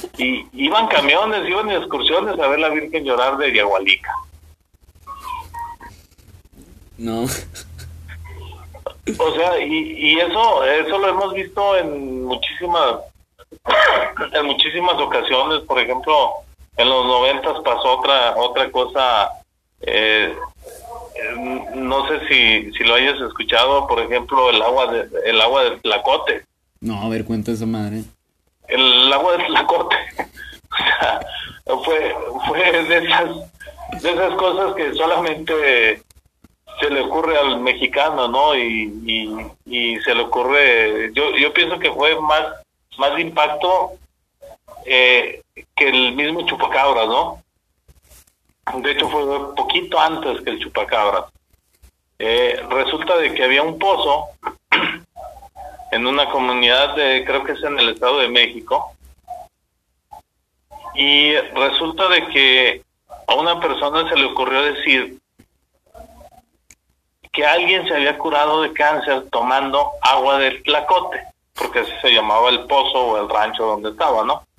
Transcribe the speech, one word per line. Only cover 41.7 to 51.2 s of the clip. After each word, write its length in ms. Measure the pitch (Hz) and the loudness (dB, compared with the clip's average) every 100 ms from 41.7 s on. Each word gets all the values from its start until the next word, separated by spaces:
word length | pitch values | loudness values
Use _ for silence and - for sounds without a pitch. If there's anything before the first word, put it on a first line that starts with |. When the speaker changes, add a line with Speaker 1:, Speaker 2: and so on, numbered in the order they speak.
| 175 | 0
Speaker 1:
que 140 | 151 | -2
fue 280 | 127 147 156 | 0 0 0
más, 240 | 156 151 156 - _ _ _ - | 0 0 0 -8 _ _ _ -2
más 160 | 139 156 | -2 0
de 60 | |
impacto, 720 | 165 165 151 151 180 185 - - _ _ _ _ - - _ - - | -2 0 0 0 0 0 0 -8 _ _ _ _ -20 -20 _ -18 0
eh, 560 | 131 127 123 113 - _ - - - | 4 6 4 2 -8 _ -20 -12 -2
que 140 | 143 | 2
el 240 | 127 127 127 | 2 2 0
mismo 300 | 147 170 - | -4 -2 -4
chupacabras, 600 | 131 127 135 - 113 110 | -2 -2 2 2 2 2
¿no? 360 | 123 170 - _ _ _ _ _ _ _ - _ _ _ _ - 131 | 0 -2 -8 _ _ _ _ _ _ _ -20 _ _ _ _ -10 -6
De 100 | 135 | -2
hecho, 180 | 147 156 | 0 0
fue 440 | 151 139 139 139 - | 0 0 -2 -4 -4
poquito 440 | - 175 180 165 | -2 -2 0 2
antes 420 | 160 156 143 101 | 2 2 -4 -4
que 100 | - | -6
el 80 | 110 | -6
chupacabras. 640 | 92 - 104 113 104 95 | -6 -4 -2 0 2 0